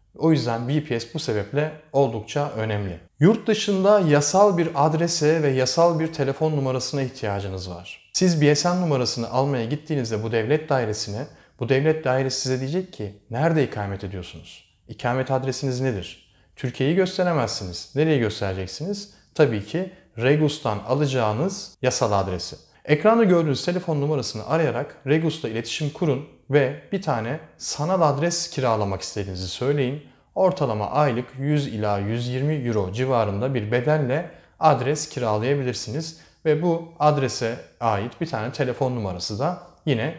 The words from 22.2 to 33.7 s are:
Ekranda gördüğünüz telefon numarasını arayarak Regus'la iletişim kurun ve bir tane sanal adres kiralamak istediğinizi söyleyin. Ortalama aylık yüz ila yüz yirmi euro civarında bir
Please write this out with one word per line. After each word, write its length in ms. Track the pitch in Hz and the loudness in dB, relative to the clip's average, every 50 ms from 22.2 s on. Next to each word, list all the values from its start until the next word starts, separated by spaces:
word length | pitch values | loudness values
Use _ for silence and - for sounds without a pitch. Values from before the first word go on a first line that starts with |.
| 98 95 92 87 - - - - - _ _ _ - | 0 0 -4 -6 -8 -10 -12 -16 -18 _ _ _ -2
Ekranda 400 | - 151 151 - 214 226 233 226 | 0 0 4 4 4 4 6 6
gördüğünüz 400 | 190 175 170 165 156 135 - - | 4 4 4 4 2 -2 -2 -2
telefon 360 | 180 180 180 175 170 156 143 | -2 -4 -2 -2 -2 -2 -2
numarasını 460 | 139 147 156 139 117 - - 110 104 | -2 -2 -2 -2 -4 -6 -8 -8 -4
arayarak 500 | 101 147 165 165 135 113 120 143 - - - - | -2 0 0 2 0 0 -2 -6 -8 -10 -8 0
Regus'la 420 | 127 147 160 165 160 - - - 113 | 2 2 2 2 0 -2 -2 -6 -4
iletişim 420 | 110 117 113 - - - 151 143 | -4 -4 -4 -6 -6 -4 -4 -4
kurun 380 | - - 180 156 127 131 151 - - _ _ - | -2 0 0 0 0 0 -4 -10 -18 _ _ 2
ve 320 | 131 147 135 127 - - - - | 2 4 4 2 0 -6 -8 -6
bir 100 | 202 190 | -6 -4
tane 380 | - 156 131 117 110 117 143 165 - - - - | -2 -2 -2 -2 -2 -4 -6 -8 -10 -16 -16 -12
sanal 420 | - - - - 147 170 190 185 | -10 -8 -6 -4 -2 0 2 2
adres 500 | 165 147 135 135 156 175 170 - - - | 4 2 2 2 0 0 -2 -2 -4 -4
kiralamak 520 | - - 131 120 113 107 104 101 98 92 | -4 -2 0 2 2 2 0 -2 -2 -4
istediğinizi 460 | - - - 107 101 98 92 90 95 90 | -6 -6 -6 -6 -6 -4 -6 -6 -8 -8
söyleyin. 540 | - - - 170 143 147 131 123 139 151 - - - _ _ _ _ | -6 -2 -2 0 0 0 0 -2 -4 -6 -12 -18 -20 _ _ _ _
Ortalama 560 | - 190 185 185 - 147 123 110 104 104 - | 2 2 2 2 2 0 0 0 -2 -2 -2
aylık 360 | - 143 151 143 117 120 123 - - 131 | 0 2 2 2 2 0 -4 -6 -8 -6
yüz 280 | 135 147 151 147 143 | -2 0 0 0 0
ila 320 | 147 120 107 107 104 104 98 | -2 -2 -2 0 0 0 0
yüz 300 | 98 104 113 120 120 123 | 0 -2 -2 -2 -4 -4
yirmi 260 | 127 131 139 147 156 | -2 -2 0 0 0
euro 380 | 147 123 120 110 107 95 92 | 0 -2 0 0 0 0 -2
civarında 640 | 98 117 131 131 131 117 110 104 98 101 117 135 135 | -2 -2 0 2 2 2 2 0 0 -2 -2 -2 -2
bir 180 | 123 107 107 | -2 -2 0